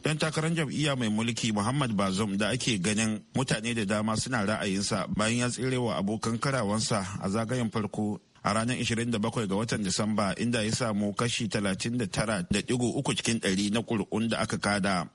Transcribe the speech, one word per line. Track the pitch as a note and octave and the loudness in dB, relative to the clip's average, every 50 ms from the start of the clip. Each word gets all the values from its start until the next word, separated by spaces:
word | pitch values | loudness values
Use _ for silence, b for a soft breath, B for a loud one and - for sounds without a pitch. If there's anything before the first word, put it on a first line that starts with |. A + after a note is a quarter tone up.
| - | 0
Dan | D3 D#3 | 0 0
takarar | D3+ E3 D#3 D3+ D#3+ D3+ E3 E3+ | 2 0 0 0 0 0 2 2
jam'iyya | D#3+ D#3+ B2+ F#2+ - D3 D3 C#3 | 2 0 0 0 0 0 0 2
mai | B2+ A#2+ G#2+ | 2 2 2
mulki | G#2+ G#2+ A2+ A#2 A#2 - - A2+ | 2 2 0 0 0 0 0 0
Muhammad | G#2+ G#2 G2+ A#2 C3 D3 C#3 A#2+ | 2 2 2 2 2 2 0 2
Bazoum, | A2 F#2+ G2+ F#2+ F#2+ F#2+ A2 G#2 G2 | 2 2 2 2 2 0 0 0 0
da | G2 G#2+ G2+ A#2 | 0 0 0 0
ake | B2+ - C3+ A2+ G2 | 0 0 0 0 2
ganin | F2 G#2+ G#2+ G#2 A2 A2 A2 G#2 - _ - | 2 2 2 2 2 0 0 -4 -8 _ -2
mutane | A#2+ C3 - C#3 A2+ G#2+ A#2 A#2 | -2 0 0 0 -2 0 -2 0
da | A#2 G#2+ | 0 0
dama | F#2+ A2 G#2 G#2+ A2 A2 | 0 0 0 2 0 0
suna | G#2+ - B2 C3 A#2 G2+ | -2 -2 -2 0 0 2
ra'ayinsa | G2+ A2 - F#2+ G#2 F#2+ G2 G2+ F#2+ A2+ G2 F2 - | 0 0 0 0 0 0 0 0 0 0 -2 -2 -2
bayan | G2 F#2 G#2+ A2 A#2 | 0 0 0 2 2
ya | A#2+ B2 B2 | 2 0 0
tsere | A#2 - B2 C3 B2+ | -2 -2 -2 0 0
wa | B2+ B2 A#2 - | 0 0 0 0
abokan | C#2+ F#2+ G2 A2 A2 - A2+ A#2 A2+ | 0 0 0 -2 0 -2 -2 -2 0
karawansa | - C#3 C3+ C3 A2 G2 G#2 A2 A2 - A#2+ G#2 F#2+ F#2 G2 - | 0 0 0 0 0 2 2 0 0 0 0 0 -2 -2 -6 -4
a | - | -4
zagayen | G2 G2 A2+ A2+ G#2+ B2+ B2+ A#2+ A2 - | -2 0 0 0 0 0 0 0 0 -2
farko | A2+ G2+ G2+ - - G#2+ G#2 G#2 F2+ _ _ _ - | -2 -4 -2 -2 -2 -2 -2 -2 -6 _ _ _ -4
a | - - G#2 | -2 0 0
ranar | A2 A2+ A#2+ B2+ - | 2 0 0 0 0
ishirin | B2 A2+ A#2 A2 A#2 A#2+ | 0 0 0 0 0 0
da | A#2 G#2+ | 0 0
bakwai | G#2 A#2 - B2+ A2 F#2+ | 0 0 0 -2 -2 0
ga | F#2+ G2 | 0 0
watan | A#2 A#2 C#3 A#2 G#2 | 0 0 -2 -2 -2
Disamba, | F#2 - - A2 G#2+ G#2+ G#2 G#2 F#2+ - - | -2 0 0 0 0 2 2 0 0 0 0
inda | A2 A#2+ A#2 A#2 G#2 | 0 0 0 0 0
ya | A2 | 0
samu | A2 - B2+ A2+ G#2+ G2+ G#2 G#2 G2 | 0 0 0 0 0 0 0 0 0
kashi | - A#2+ A#2+ - - A#2+ G2+ | 0 -2 0 0 -2 -4 -2
talatin | - A2+ G2+ G2 F#2 F#2 - A#2 A#2+ B2 | -2 0 0 0 0 0 -2 -2 -2 -2
da | A#2 | -2
tara | F#2 - - A2 G#2+ A2 F#2+ F2 - | -2 -2 -2 0 0 0 -2 0 0
da | - G2+ F#2+ | 0 -2 0
ɗigo | - B2 B2+ B2 A2+ F2 | 0 0 2 2 0 0
uku | - C3+ - A#2+ | 0 -2 -2 -2
cikin | - - - A2+ A2 - | -2 0 0 -2 0 2
ɗari | G2+ F#2+ F#2+ G#2 G#2 G2+ | 0 2 2 2 2 0
na | A#2 G2+ | 0 -2
ƙuri'un | - A#2 G#2 F#2 - - G#2+ A2+ A2+ | 0 -2 -2 -2 -2 -2 -2 0 0
da | A2 - | 0 0
aka | G#2+ G#2+ - | 0 -2 -2
kada. | F#2+ - G2+ G2+ G#2 F#2+ G2+ F#2+ F2+ F2 - _ | -2 0 0 2 2 2 2 0 0 -2 -4 _